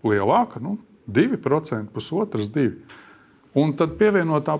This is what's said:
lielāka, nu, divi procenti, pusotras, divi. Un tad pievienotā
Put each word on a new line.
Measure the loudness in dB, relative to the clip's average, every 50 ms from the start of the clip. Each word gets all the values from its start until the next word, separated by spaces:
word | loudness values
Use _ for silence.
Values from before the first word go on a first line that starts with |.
| -2
lielāka, | 0 2 2 2 4 2 2 2 0 -4 -10
nu, | -8 -8 -8 -8 -10 -14 _ _ _
divi | -2 2 2 2 2 0
procenti, | -2 -2 0 0 0 0 -2 -6 -6 -6 -8 -8
pusotras, | -8 -6 -4 -4 -4 -4 -4 -4 -4 -4 -4
divi. | -2 0 0 0 -2 -4 -14 -20 -20 -20 -20 -20 -20 -20 _ _ _ _ _ _ 0
Un | 0 0 2 2
tad | 0 0 0 0 2
pievienotā | 2 4 4 2 2 2 0 0 0 0 -2 0